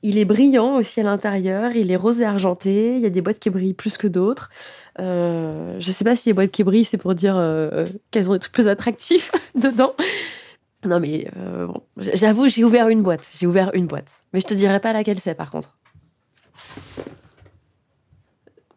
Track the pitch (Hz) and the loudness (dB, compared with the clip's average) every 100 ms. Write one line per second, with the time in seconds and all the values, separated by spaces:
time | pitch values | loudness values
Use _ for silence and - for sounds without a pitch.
0 | 220 208 202 208 277 262 233 277 214 - | 0 0 2 4 6 4 2 2 -2 -2
1 | 208 202 214 196 185 190 233 233 196 185 | 0 0 -2 -2 -2 -2 -2 0 0 2
2 | 196 240 226 202 185 180 196 196 226 254 | 0 0 0 0 0 -2 0 0 2 0
3 | 226 180 180 214 - 190 185 190 220 - | 0 0 -2 -2 -2 -2 -2 -4 -6 -2
4 | 208 180 190 269 - - - - - - | -2 0 0 -2 -8 -20 -20 -20 -20 -10
5 | 185 180 175 165 160 156 165 185 175 190 | -4 -2 -2 -2 -6 -8 -10 -8 -6 -2
6 | 208 240 - 190 190 - 190 208 226 202 | 0 0 2 2 2 2 2 4 2 0
7 | 180 185 196 190 170 160 156 156 165 190 | -2 0 2 2 0 0 -2 -2 -4 -6
8 | _ 226 185 190 - - 214 202 - 220 | _ -2 2 0 -2 2 2 2 -2 -6
9 | - 339 - - - 277 254 233 269 - | 2 0 2 -4 -4 -2 0 2 0 0
10 | 330 427 - - - _ _ _ 196 175 | -6 -6 -10 -14 -20 _ _ _ -2 0
11 | 151 156 - - 131 90 - - _ - | 0 -4 -8 -12 -12 -8 -8 -8 _ -12
12 | - 185 214 214 269 233 233 233 226 226 | -4 2 2 4 2 4 4 4 4 2
13 | 190 165 - - 175 175 185 185 175 143 | 2 -2 -6 -4 0 2 2 0 -2 -6
14 | - _ _ 185 185 202 196 196 226 220 | -14 _ _ -4 -2 0 2 2 0 -2
15 | 214 190 190 165 151 - - _ _ _ | -2 -4 -4 -8 -8 -10 -12 _ _ _
16 | _ _ _ _ _ _ - - - - | _ _ _ _ _ _ -20 -20 -18 -16
17 | - - _ _ - _ _ _ _ _ | -16 -16 _ _ -20 _ _ _ _ _
18 | _ _ _ _ _ _ _ | _ _ _ _ _ _ _